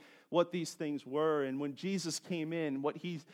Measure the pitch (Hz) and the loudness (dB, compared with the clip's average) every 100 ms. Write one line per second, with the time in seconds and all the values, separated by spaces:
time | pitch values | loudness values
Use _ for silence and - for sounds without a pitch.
0 | - - - 165 170 180 165 - 156 147 | -8 -20 0 4 4 2 -4 -4 -2 -4
1 | 127 143 156 151 135 135 147 131 185 196 | -2 2 4 4 2 0 -2 -2 -2 -2
2 | 170 147 - 175 156 165 156 135 139 156 | -2 -6 -4 -4 -2 -2 0 0 -2 -2
3 | 175 165 - | -6 -6 -10